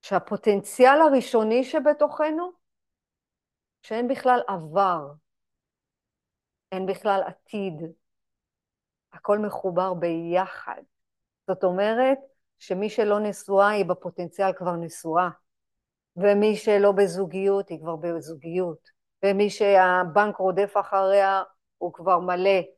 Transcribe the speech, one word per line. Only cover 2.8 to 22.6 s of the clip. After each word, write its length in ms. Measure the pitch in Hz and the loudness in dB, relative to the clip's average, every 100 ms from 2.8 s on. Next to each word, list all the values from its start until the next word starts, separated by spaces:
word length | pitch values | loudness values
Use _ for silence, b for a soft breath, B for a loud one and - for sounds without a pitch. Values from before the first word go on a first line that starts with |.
| _ _ _ _ _ _ _ _ _ _ | _ _ _ _ _ _ _ _ _ _
שאין 260 | - 220 240 | -10 -6 -4
בכלל 320 | 262 262 247 - | -2 2 2 0
עבר, 640 | 190 156 160 196 170 143 151 _ _ _ _ _ _ _ _ _ _ _ _ _ _ _ | -8 -4 0 0 0 -6 -18 _ _ _ _ _ _ _ _ _ _ _ _ _ _ _
אין 140 | 190 190 | -8 -6
בכלל 360 | 190 220 196 - | -4 -2 -2 -2
עתיד, 480 | - _ 214 196 156 165 165 _ _ _ _ _ _ _ _ _ _ _ | -10 _ -8 -8 -8 -14 -16 _ _ _ _ _ _ _ _ _ _ _
הכל 260 | 170 - 208 | -16 -2 0
מחובר 560 | 208 - 190 175 190 | 0 -4 -4 -2 -2
ביחד. 880 | 180 170 165 170 175 190 - - - - _ _ _ _ _ - | -2 -4 -4 -2 -2 -2 -8 -14 -16 -18 _ _ _ _ _ -8
זאת 180 | 185 | -2
אומרת, 540 | 190 180 208 226 262 269 - _ _ _ | 0 0 0 2 2 0 -4 _ _ _
שמי 320 | - 185 208 | -8 -6 -4
שלא 300 | - 208 208 | -2 0 0
נשואה, 480 | 208 190 - 196 202 | -2 -6 -2 2 2
היא 160 | 208 | 2
בפוטנציאל 680 | 180 185 180 175 175 - 196 | -2 -4 -6 -10 -12 -4 -4
כבר 240 | 185 180 170 | -2 -6 -6
נשואה, 520 | 170 - 165 165 180 - _ _ _ _ _ _ _ - | -8 -12 -4 -2 -2 -6 _ _ _ _ _ _ _ -2
ומי 400 | 202 202 214 208 | 2 4 2 0
שלא 360 | - 208 202 | 2 4 4
בזוגיות, 760 | 196 202 170 190 190 196 196 196 | 4 0 0 -6 -2 0 0 -2
היא 120 | 160 | -10
כבר 160 | 156 165 | -10 -8
בזוגיות, 960 | 170 170 143 160 165 175 175 156 _ _ _ _ | -6 -8 -10 -14 -8 -4 -4 -8 _ _ _ _
ומי 260 | 196 196 208 | 0 2 0
שהבנק 840 | - 202 196 185 180 175 160 208 208 | 0 4 6 6 4 2 0 0 0
רודף 360 | 185 180 202 202 | -2 0 0 -2
אחריה, 640 | 196 196 190 196 196 196 185 _ _ _ | -2 0 2 2 2 0 -4 _ _ _
הוא 140 | 175 | -10
כבר 260 | - 170 180 | -6 0 0
מלא. 420 | 180 180 190 190 | 0 0 2 2